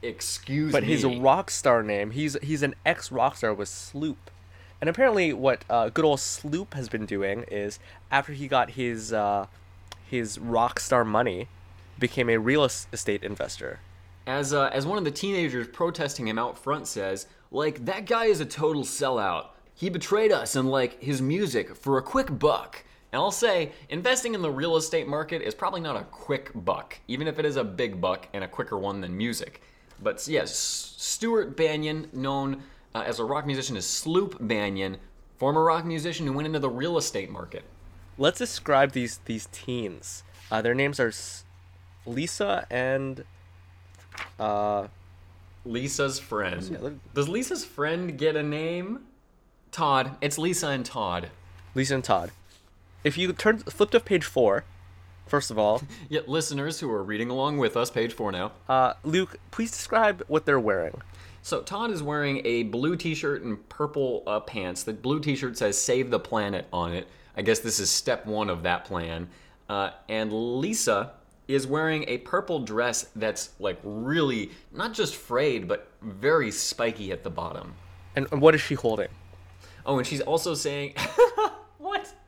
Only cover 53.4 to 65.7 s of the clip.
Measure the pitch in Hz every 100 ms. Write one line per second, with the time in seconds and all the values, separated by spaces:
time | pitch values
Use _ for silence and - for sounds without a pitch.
53.4 | 214 220 - - 208 233 - 185 - -
54.4 | 113 98 - - - - - - - 147
55.4 | 139 110 104 113 143 - 147 151 - 151
56.4 | 147 143 143 156 147 110 95 107 120 127
57.4 | 139 147 117 117 120 - 117 - 107 90
58.4 | 98 - - 131 127 - 147 170 190 -
59.4 | - - 226 - - 220 214 180 - 156
60.4 | 151 139 107 95 82 - - - - -
61.4 | - 143 - 202 226 190 147 147 143 139
62.4 | - 117 113 117 147 175 170 156 143 139
63.4 | 117 104 - - 147 147 135 117 - 107
64.4 | - 113 92 87 - 107 117 151 151 135
65.4 | 127 117 107